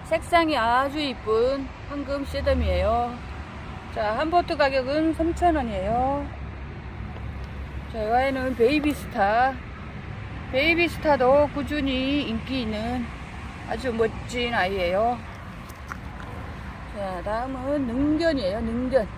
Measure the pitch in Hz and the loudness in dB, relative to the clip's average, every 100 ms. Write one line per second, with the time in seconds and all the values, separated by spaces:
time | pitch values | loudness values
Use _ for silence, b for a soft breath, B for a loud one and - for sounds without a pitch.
0 | - 320 - 339 320 277 226 240 277 294 | 0 -2 4 4 4 2 4 4 2 -2
1 | 285 220 214 220 247 277 262 - - 285 | -4 -4 0 2 2 0 -6 -10 -10 -8
2 | 269 277 277 277 277 262 214 180 196 233 | -4 -4 -4 -2 2 2 2 2 2 2
3 | 240 240 - - - - - - - 233 | 0 -6 -10 -12 -12 -12 -12 -12 -8 -2
4 | 214 226 320 349 349 302 277 269 254 302 | -2 0 4 4 4 2 4 4 2 2
5 | 320 311 330 330 349 311 240 196 190 233 | 2 2 0 4 4 4 0 -2 0 2
6 | 262 285 285 - - - - - - - | 2 0 -4 -8 -10 -10 -12 -10 -12 -10
7 | - - - - - - - - - 226 | -10 -8 -10 -10 -10 -10 -10 -10 -8 -4
8 | 214 240 269 262 254 240 233 302 294 277 | 2 4 4 0 -2 4 6 6 2 0
9 | - 240 202 226 262 262 - - - - | -4 2 4 6 4 2 -10 -12 -12 -12
10 | - - - - - 254 311 330 339 - | -10 -10 -10 -10 -2 2 4 4 2 2
11 | 311 277 247 285 294 285 247 294 269 254 | 4 6 8 8 6 0 -2 0 0 0
12 | 262 285 233 226 - 262 220 214 226 247 | 2 0 0 -4 -2 -4 -2 -2 -2 -4
13 | 233 - - - - - - 226 262 226 | -4 -8 -12 -10 -12 -10 -6 -4 -2 0
14 | 226 - - 247 240 226 185 196 175 185 | 0 0 -6 -2 0 2 0 0 2 2
15 | 226 233 - - - - - - - - | 2 0 -8 -12 -12 -14 -14 -14 -8 -8
16 | - - - - - - - - - 208 | -8 -10 -10 -10 -10 -10 -10 -12 -10 -6
17 | 196 180 196 220 254 262 262 294 254 240 | -4 -4 -2 -2 -2 -4 -2 0 0 2
18 | 294 311 330 277 185 214 226 233 254 254 | 2 4 2 2 0 0 -2 -2 2 2
19 | 190 | 2